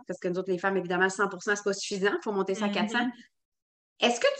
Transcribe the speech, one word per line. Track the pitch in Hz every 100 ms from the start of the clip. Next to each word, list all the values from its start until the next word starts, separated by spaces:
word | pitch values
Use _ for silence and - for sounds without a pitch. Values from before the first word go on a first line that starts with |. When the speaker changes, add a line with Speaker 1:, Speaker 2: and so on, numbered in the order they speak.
| 247
Speaker 1:
parce | 185
que | 185
nous | 180
autres, | 185
les | 180
femmes, | 196 190
évidemment, | 175 180 190
cent | 185 196
pour | 180
cent, | 214 202
c'est |
pas | 208
suffisant. | 196 - 202 196 349
Faut | 233
monter | 196 190
ça | 190 208
à |
quatre | 196 214
cents. | 233
Speaker 2:
Mm-hmm. | 240 - - _ _ _ _ _ _ - 240
Speaker 1:
Est-ce | 240
que | -